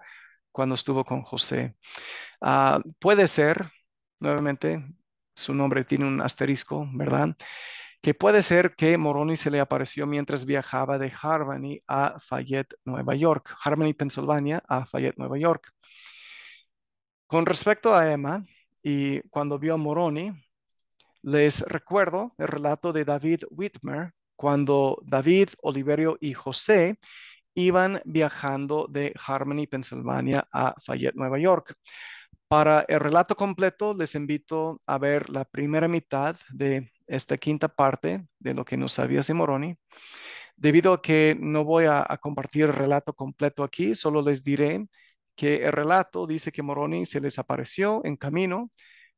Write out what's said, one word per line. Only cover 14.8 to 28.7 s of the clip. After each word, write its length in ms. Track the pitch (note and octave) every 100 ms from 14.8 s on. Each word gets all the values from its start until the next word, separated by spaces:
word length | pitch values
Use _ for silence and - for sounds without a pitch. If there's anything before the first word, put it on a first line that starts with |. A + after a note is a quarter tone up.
| B2
Fayette, 320 | - C3 -
Nueva 200 | B2+ C#3
York. 340 | E3 D#3+ - _ _ - - - - - - - _ _ _ _ _ _ -
Con 200 | E3 E3+
respecto 480 | E3+ G#3 G#3 A3+
a 160 | F#3+ D#3+
Emma, 340 | D3 C#3 G3 F#3+ _ _ _
y 380 | D3 C#3+ C#3 C#3 -
cuando 280 | D3 D3 C#3+
vio 160 | D#3
a 20 | D#3+
Moroni, 540 | D3 D#3+ E3+ D3+ G3 D#3+ _ _ _ _ _ _ _ _
les 400 | C#3 D3 D3 -
recuerdo 720 | - D#3+ - G3 F3 F3+ A#3+ -
el 100 | D3
relato 440 | D3 D3 D3+ F3
de 120 | D#3
David 400 | C#3+ C#3+ D#3 E3 -
Whitmer, 640 | D3+ G3+ - C#3+ C#3+ F3 _ _ -
cuando 600 | C#3+ C#3+ C#3+ C#3 C3+ -
David, 440 | - C3+ D3 F#3 G3 -
Oliverio 560 | D3+ C3+ C#3 D3 D#3+ -
y 140 | D3
José 640 | B2+ C3+ - - G3+ E3+ - - - - - _
iban 460 | F3+ F3+ F3+ F#3 G3
viajando 840 | D#3 D#3+ D3+ - C#3 C#3 C#3